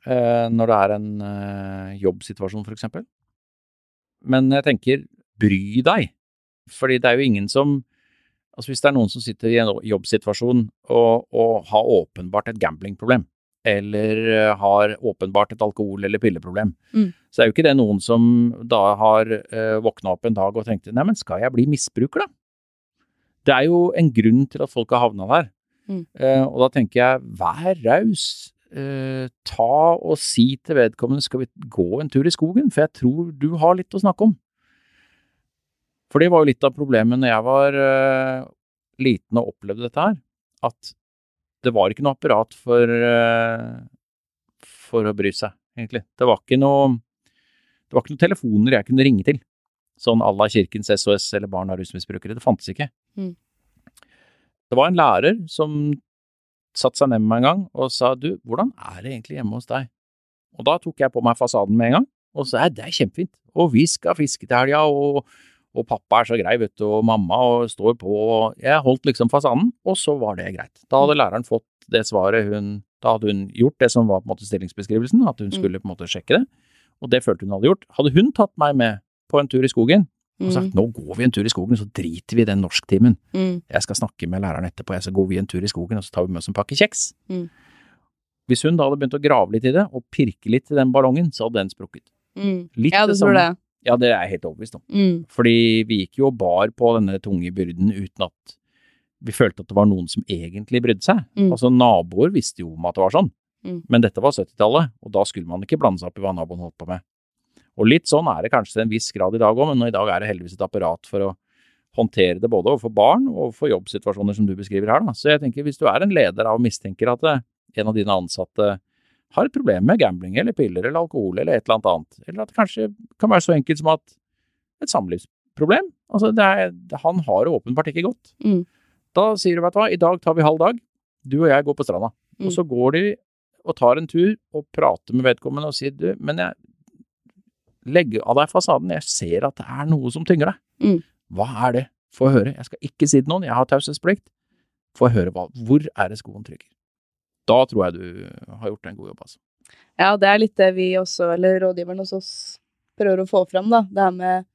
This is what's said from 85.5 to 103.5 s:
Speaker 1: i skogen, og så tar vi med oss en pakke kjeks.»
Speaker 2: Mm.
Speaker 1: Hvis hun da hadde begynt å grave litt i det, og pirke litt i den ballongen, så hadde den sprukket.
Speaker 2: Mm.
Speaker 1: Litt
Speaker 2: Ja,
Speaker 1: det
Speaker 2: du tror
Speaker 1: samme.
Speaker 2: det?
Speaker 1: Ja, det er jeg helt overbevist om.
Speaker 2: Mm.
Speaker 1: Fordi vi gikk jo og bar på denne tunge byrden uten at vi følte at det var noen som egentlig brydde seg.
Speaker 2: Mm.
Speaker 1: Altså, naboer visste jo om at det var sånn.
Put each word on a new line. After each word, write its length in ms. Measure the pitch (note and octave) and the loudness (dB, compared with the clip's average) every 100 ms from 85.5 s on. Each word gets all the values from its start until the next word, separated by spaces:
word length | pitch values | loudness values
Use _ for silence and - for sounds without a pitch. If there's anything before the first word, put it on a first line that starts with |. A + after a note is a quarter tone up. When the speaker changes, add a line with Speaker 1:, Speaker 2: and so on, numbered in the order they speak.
| F2+ | -6
Speaker 1:
i 40 | G2+ | -6
skogen, 300 | E2+ F2 A2 | -8 -6 -8
og 60 | |
så 60 | F#2+ | -6
tar 140 | - F2+ | -6 -4
vi 60 | |
med 60 | F2 | -6
oss 100 | - | -6
en 60 | |
pakke 220 | G2+ - C#3 | -6 -6 -2
kjeks.» 360 | G#3 - - _ _ | -2 -2 -10 _ _
Speaker 2:
Mm. 200 | F#3 E3+ _ _ _ _ _ _ _ _ _ - | -10 -10 _ _ _ _ _ _ _ _ _ -4
Speaker 1:
Hvis 140 | B2 | -2
hun 120 | D3+ E3 | 0 0
da 80 | C#3 | 0
hadde 100 | C#3+ | 0
begynt 180 | C3+ D3 | -4 -2
å 40 | |
grave 300 | C#3+ B2+ F#2+ | 2 2 2
litt 120 | A2 B2+ | 0 0
i 40 | |
det, 120 | D#3 G3+ | 0 -2
og 120 | B2+ _ | -6 _
pirke 340 | - B2 - G#2 | -2 -2 -2 -2
litt 220 | A#2+ _ | -2 _
i 20 | C#3+ | 0
den 140 | C3 | 2
ballongen, 360 | C3+ C3 C3+ E3+ | 4 2 2 -2
så 120 | - A2+ | -2 -4
hadde 120 | A#2 | -4
den 80 | F#2+ | -6
sprukket. 340 | - F#2+ - _ _ _ - | -10 -20 -20 _ _ _ -6
Speaker 2:
Mm. 300 | G3 F#3 F3 A#2 | -4 -4 -8 -2
Speaker 1:
Litt 180 | B2+ | 0
Speaker 2:
Ja, 120 | F#3+ G#3+ | 2 2
Speaker 1:
det 100 | G3+ | 2
Speaker 2:
du 60 | |
tror 100 | G3+ | 4
Speaker 1:
samme. 160 | F#3+ E3+ | 4 2
Speaker 2:
det? 40 | F3+ _ _ | -2 _ _
Speaker 1:
Ja, 120 | - A#2+ | 0 2
det 120 | B2 | 2
er 140 | G#2+ | 2
jeg 80 | F2+ | -2
helt 160 | F2+ F2 | -6 -10
overbevist 260 | D#2 - - | -12 -18 -18
om. 60 | _ | _
Speaker 2:
Mm. 360 | G3+ F#3+ E3+ D#3+ | 0 2 0 -6
Speaker 1:
Fordi 560 | - A#2 A#2 A#2 A2+ A2 | 0 4 4 4 2 0
vi 120 | G#2+ F#2 | -2 -4
gikk 100 | - | 0
jo 80 | C3+ | 0
og 100 | A#2+ | 2
bar 300 | F2+ F2 G#2+ | 0 2 0
på 260 | - A#2+ A2+ | 2 2 2
denne 200 | G2 F#2+ | 0 -2
tunge 300 | G#2 F#2+ F2 | -4 -4 -4
byrden 400 | F#2 F2+ E2+ G2 | -4 -6 0 0
uten 320 | G2 F#2+ - | 0 -10 -6
at 320 | F2+ _ - _ _ _ _ _ _ _ | -8 _ -20 _ _ _ _ _ _ _
vi 100 | A2+ | -14
følte 280 | - A2 - | -2 -2 -2
at 60 | F2+ | -4
det 60 | G2 | 2
var 100 | G#2 | 4
noen 220 | F#2+ F2 | 2 -4
som 140 | - - | -8 -6
egentlig 500 | F#2 E2+ G2 G#2+ B2 | -8 -8 -12 -4 -2
brydde 200 | A#2+ G2+ | 0 -2
seg. 220 | - G#3 B2 - | 0 -2 -2 -2
Speaker 2:
Mm. 140 | F#3+ | 0
Speaker 1:
Altså, 160 | A#2+ B2 | 2 2
naboer 600 | B2+ B2 F#2+ E2+ F#2 D#3 | 4 6 4 0 0 0
visste 280 | G3 - - | 0 -6 -12
jo 120 | E2+ | -14
om 120 | D#2+ E2+ | -8 -6
at 80 | |
det 80 | F2+ | 0
var 80 | F#2+ | 2
sånn. 200 | F#2 F2+ _ _ | 2 0 _ _